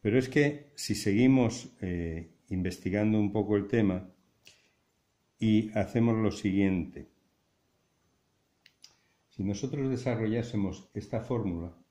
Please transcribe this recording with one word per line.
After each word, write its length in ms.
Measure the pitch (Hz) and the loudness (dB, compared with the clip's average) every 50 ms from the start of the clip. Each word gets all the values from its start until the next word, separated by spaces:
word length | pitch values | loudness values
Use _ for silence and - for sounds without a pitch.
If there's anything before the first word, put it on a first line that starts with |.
Pero 200 | _ 107 104 131 | _ 2 2 2
es 80 | 127 127 | 2 2
que 420 | - 147 147 143 147 147 - - _ | 2 2 4 4 2 -2 -12 -20 _
si 180 | - - - 104 | -12 -6 -4 -4
seguimos, 800 | - - 107 98 107 123 131 135 131 120 110 117 - - - - _ | -2 0 0 2 4 6 6 6 6 4 2 0 -4 -12 -16 -14 _
eh, 500 | - 92 90 87 85 82 80 82 82 - - _ _ | -6 -4 -4 -2 -4 -4 -6 -8 -10 -12 -18 _ _
investigando 720 | _ 98 92 90 90 87 - - 95 90 104 107 107 110 110 | _ -4 -4 -2 -4 -6 -6 -6 -2 0 0 2 2 2 2
un 140 | 104 104 101 | 0 0 0
poco 240 | 110 104 101 110 | -2 0 2 0
el 100 | 101 98 | 0 0
tema 420 | 101 - 120 - - 92 92 90 - - _ _ _ _ _ _ - - _ _ _ _ _ _ _ _ _ _ _ _ _ _ _ _ _ | 0 0 2 2 2 0 -2 -6 -12 -18 _ _ _ _ _ _ -20 -20 _ _ _ _ _ _ _ _ _ _ _ _ _ _ _ _ _
y 360 | - 110 107 107 110 107 - | 2 4 4 4 2 2 -2
hacemos 400 | 107 101 - - 120 113 117 113 | -2 -2 0 0 2 2 2 2
lo 140 | 110 110 104 | 2 0 0
siguiente. 800 | - - - 101 92 98 101 98 95 90 82 69 - - - - _ _ _ _ _ _ _ _ _ _ _ _ _ _ _ _ _ _ _ _ _ _ _ _ _ _ _ _ _ _ _ - _ _ _ - _ _ _ _ _ _ _ _ | -2 0 -2 0 2 2 2 2 2 0 -2 -6 -10 -16 -18 -18 _ _ _ _ _ _ _ _ _ _ _ _ _ _ _ _ _ _ _ _ _ _ _ _ _ _ _ _ _ _ _ -20 _ _ _ -20 _ _ _ _ _ _ _ _
Si 120 | _ - 104 | _ -6 -4
nosotros 480 | 98 101 - - 131 151 143 135 135 | -4 -4 -4 -6 -6 -4 -4 -4 -2
desarrollásemos 960 | 131 113 - 131 120 107 113 107 110 117 113 120 - 107 98 95 90 - - _ _ | -4 -2 -2 -2 -2 0 0 0 0 -2 -2 -2 -2 -2 -2 -2 -4 -8 -16 _ _
esta 260 | 104 98 - - 113 | -12 -10 -6 -6 -6
fórmula 560 | - - 131 117 107 98 87 85 85 87 - - _ _ | -4 -2 -4 -2 -2 -2 -4 -4 -8 -10 -12 -16 _ _